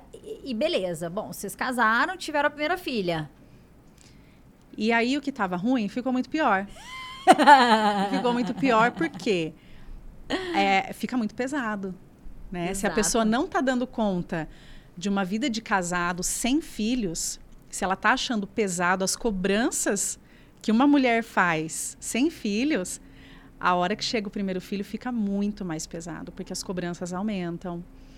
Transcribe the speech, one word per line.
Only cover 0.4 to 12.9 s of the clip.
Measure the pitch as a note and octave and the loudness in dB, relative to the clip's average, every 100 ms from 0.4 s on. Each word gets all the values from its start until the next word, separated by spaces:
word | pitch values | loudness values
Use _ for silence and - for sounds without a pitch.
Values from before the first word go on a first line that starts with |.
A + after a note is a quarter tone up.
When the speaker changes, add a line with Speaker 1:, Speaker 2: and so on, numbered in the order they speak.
| D4 | -8
Speaker 1:
e | |
beleza, | A3+ D4+ D#4+ F#3 D#3+ E3+ | -2 0 0 -2 -4 -4
bom, | F3+ D3 | -6 -8
vocês | - G3+ - | -8 -10 -4
casaram, | B3 B3 A3 A3+ D#4 F#4 | -4 2 4 4 2 -2
tiveram | - D4 D4 | -2 0 0
a | |
primeira | D4 D4 F4+ | 0 -2 -2
filha. | F4 B3 F3+ D#3+ D3+ - - - - - - - - - - - - - - - | -2 -2 0 -2 -4 -10 -20 -20 -20 -20 -20 -20 -20 -20 -20 -20 -20 -20 -20 -4
Speaker 2:
E | G#3+ | 2
aí | A#3 A#3 C#4+ | 2 2 0
o | |
que | C#4+ | -2
tava | C4 G3 F3+ | -2 -2 0
ruim | G3+ C4 G3+ | 0 0 0
ficou | B3+ B3 | -2 -2
muito | B3+ B3+ | -2 -2
pior. | D#4 D4 F#3+ G3 - - - - - - | 0 4 2 0 -10 -14 -14 -12 -2 6
Speaker 1:
<laughs> | E4+ C4+ C#4 A#3+ A3 G#3+ G3+ G3+ | 8 8 6 4 6 4 2 0
Speaker 2:
Ficou | F#3+ A#3+ | 0 0
muito | A#3+ A3+ | 0 -2
pior | C4 C4+ A3 A#3 | 0 2 4 4
porque, | A#3+ E4 F3+ - F#3 D#3+ - - - - - - - - F#4+ F#4 D#4+ | 2 -4 -2 -2 0 0 -6 -20 -18 -14 -14 -14 -18 -6 -6 -2 0
é, | G3 F#3+ - | 4 2 0
fica | - - B3+ | -6 -4 -2
muito | G#3+ | -4
pesado, | - B3+ D4 A3+ G#3 G3 F3+ - - - - - | -4 -4 -2 -4 -4 -6 -10 -16 -16 -14 -14 -10
né? | F3+ E3+ | -6 -4
Se | G3 | -2
a | |
Speaker 1:
Exato. | G#3 | 0